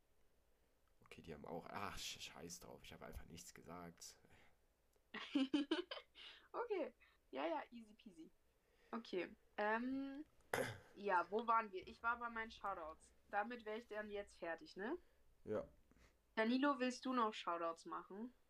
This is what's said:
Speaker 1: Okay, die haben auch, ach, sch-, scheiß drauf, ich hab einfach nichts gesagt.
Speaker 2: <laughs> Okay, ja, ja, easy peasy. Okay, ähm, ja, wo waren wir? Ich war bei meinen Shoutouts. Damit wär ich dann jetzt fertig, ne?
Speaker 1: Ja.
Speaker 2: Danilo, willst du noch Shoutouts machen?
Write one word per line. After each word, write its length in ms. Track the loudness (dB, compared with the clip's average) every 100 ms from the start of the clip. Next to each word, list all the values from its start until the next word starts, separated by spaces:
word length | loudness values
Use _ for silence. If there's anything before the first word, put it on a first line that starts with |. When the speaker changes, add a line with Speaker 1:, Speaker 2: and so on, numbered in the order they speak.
| _ _ -20 _ _ _ _ _ _ -20 -18
Speaker 1:
Okay, 160 | -14
die 120 | -10
haben 120 | -8 -6
auch, 200 | -6 -4
ach, 280 | -4 -4 -4
sch-, 220 | -4 -6
scheiß 400 | -8 -10 -10 -10
drauf, 220 | -12 -14
ich 80 | -14
hab 100 | -12
einfach 220 | -10 -10 -10
nichts 260 | -12 -14
gesagt. 640 | -14 -10 -8 -8 -10 -14 -16 -20 -20 -20 -20 _ _ _ _ _
Speaker 2:
<laughs> 760 | -10 0 2 4 4 4 2 0 -6 -12 -16 -16 -16 -6
Okay, 420 | -2 2 2 2 -4 -20 _ _
ja, 140 | 0 2
ja, 160 | 2 -2
easy 220 | -10 -14
peasy. 380 | -16 -16 -14 -16 -18 _ _ _ _ -6
Okay, 380 | -6 -2 -2 -2 -6 -8 0
ähm, 680 | 4 4 2 0 -2 -6 -10 -14 -2 0 0 -4 -12 -2
ja, 300 | 4 6 6
wo 160 | 2 6
waren 240 | 6 6
wir? 160 | -2 -8
Ich 140 | -2
war 160 | 0 2
bei 120 | 0
meinen 180 | -2 -4
Shoutouts. 600 | -4 -2 -2 -4 -8 -14 -20 -2
Damit 340 | 0 2 0 -4
wär 120 | -4
ich 100 | -4
dann 220 | -4 -2
jetzt 260 | -4 -6 -4
fertig, 360 | -4 -4 -6 -4
ne? 220 | -2 -2 -6 -20 -20 -10
Speaker 1:
Ja. 200 | -2 0 -2 -8 -20 -20 -20 _ _
Speaker 2:
Danilo, 460 | 2 4 6 6 6
willst 260 | 2 0 2
du 80 |
noch 180 | 4 4
Shoutouts 540 | 4 0 2 2 -2 -4
machen? 480 | -8 -6 -8 -8 -10 _